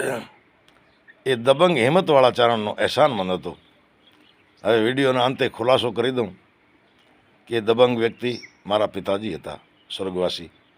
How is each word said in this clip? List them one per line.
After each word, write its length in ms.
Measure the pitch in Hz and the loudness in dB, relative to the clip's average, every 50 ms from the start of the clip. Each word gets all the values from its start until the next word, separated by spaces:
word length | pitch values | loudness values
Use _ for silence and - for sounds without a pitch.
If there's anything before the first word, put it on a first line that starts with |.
| 131 131 131 113 - - _ _ _ _ _ _ _ _ _ _ _ _ _ _ _ - - _ - | -6 -6 -6 -8 -10 -14 _ _ _ _ _ _ _ _ _ _ _ _ _ _ _ -20 -20 _ -2
એ 100 | 135 131 | -2 -2
દબંગ 420 | 113 117 139 135 143 180 180 170 | 0 2 2 4 4 4 2 4
હેમતવાળા 540 | 123 110 131 165 185 170 156 147 135 127 120 | 2 2 2 2 2 2 4 4 4 4 4
ચારણનો 400 | - - 120 117 117 110 104 104 | 4 2 2 2 2 0 -2 -6
અહેસાનમંદ 600 | - - 107 92 - 123 151 147 120 98 92 92 | -4 -4 -4 -2 2 2 2 2 2 -2 -4 -4
હતો. 260 | 92 85 - 87 76 - _ _ _ _ _ _ _ _ _ _ _ _ _ _ _ _ _ _ _ _ - | -4 -6 -6 -10 -14 -14 _ _ _ _ _ _ _ _ _ _ _ _ _ _ _ _ _ _ _ _ -2
હવે 200 | 101 117 113 107 | 0 2 2 2
વીડિયોના 420 | 120 131 135 143 131 127 127 123 | 0 0 0 0 0 2 2 0
અંતે 240 | 131 131 - 131 113 | 0 0 -2 -2 -4
ખુલાસો 420 | - - 113 127 131 120 110 117 | -2 -2 0 2 2 2 0 -2
કરી 200 | 95 117 117 131 | -4 -2 -2 -2
દઉં 240 | 131 123 110 92 92 _ _ _ _ _ _ _ _ _ _ _ _ _ _ _ _ _ _ _ _ _ _ | -2 -4 -6 -6 -8 _ _ _ _ _ _ _ _ _ _ _ _ _ _ _ _ _ _ _ _ _ _
કે 140 | - 117 117 | -6 -6 -4
દબંગ 360 | 104 110 113 120 127 123 123 | 0 0 4 4 4 4 4
વ્યક્તિ 420 | 113 113 113 - - 120 123 117 107 - - _ _ - | 0 -2 -2 -2 -4 -6 -6 -6 -8 -12 -20 _ _ -6
મારા 220 | 92 104 107 104 | -2 0 0 0
પિતાજી 480 | 92 - 98 - 101 98 101 110 104 80 | 0 -4 -6 -4 -4 -4 -4 -4 -8 -10
હતા, 240 | 71 - 80 73 - _ _ _ _ _ - | -10 -12 -14 -16 -18 _ _ _ _ _ -18
સ્વર્ગવાસી. 600 | - - 95 95 90 90 90 85 - - 85 80 _ _ _ _ _ | -12 -8 -8 -6 -4 -2 -4 -4 -4 -8 -14 -18 _ _ _ _ _